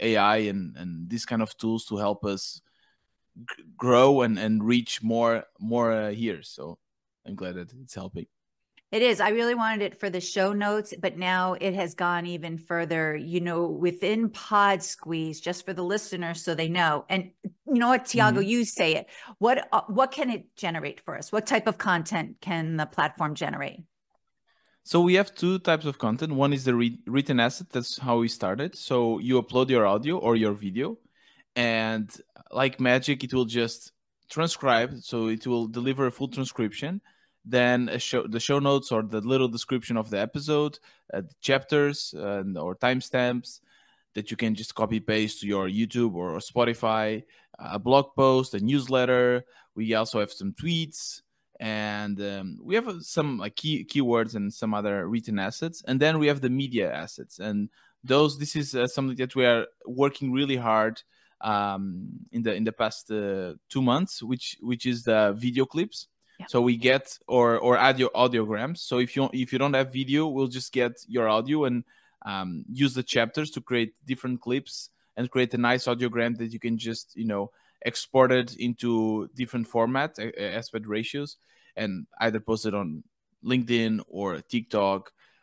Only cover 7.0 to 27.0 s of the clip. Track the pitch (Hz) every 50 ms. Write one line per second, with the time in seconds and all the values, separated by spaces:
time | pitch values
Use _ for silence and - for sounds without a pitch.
7 | _ _ _ _ _ - 101 92 92 92 90 90 87 - 123 127 131 - - 95
8 | 92 95 - 85 82 - _ _ _ _ _ _ _ _ _ _ _ _ - 220
9 | 247 247 214 - 190 208 214 233 233 240 247 233 220 220 220 208 202 185 - -
10 | 208 196 175 180 180 - - 202 190 196 208 202 208 208 208 214 208 - - 175
11 | 185 185 - 170 185 185 185 185 185 185 180 - - 196 185 196 175 170 170 -
12 | 175 175 175 175 170 175 175 160 165 165 165 160 160 - 170 170 165 160 165 160
13 | 160 156 151 151 151 165 170 180 170 175 170 170 170 165 156 147 175 175 175 -
14 | 190 190 214 220 233 214 - - - - 214 202 202 202 196 175 - - - -
15 | - 160 165 160 160 160 156 - - 175 180 - - 190 185 180 180 175 202 208
16 | 208 - 190 175 175 170 165 165 - 175 165 156 165 160 170 180 170 156 151 147
17 | - - 190 190 180 - - _ - 202 - _ _ 302 277 233 240 240 254 247
18 | 247 - - 233 214 214 220 202 202 196 233 240 226 - - - 180 160 160 -
19 | - - - - - - 220 - 202 240 254 - - - - 214 - - 190 240
20 | 262 262 - 302 285 254 226 - - _ _ - 202 175 165 160 147 143 - -
21 | - - 143 - 151 - 208 214 214 - 262 220 - 226 - - - 208 180 170
22 | 160 - - 165 156 160 - - - 196 170 165 160 160 165 156 151 156 - -
23 | 151 151 - - 165 151 151 - 160 151 - 143 139 - - - 160 _ _ _
24 | _ _ _ _ _ _ _ _ _ _ _ _ _ _ _ _ _ - - 170
25 | 175 180 180 190 202 - - - 175 180 190 180 - 175 160 156 - 147 135 -
26 | - 110 113 127 160 160 143 131 139 143 143 135 131 131 120 120 120 117 120 -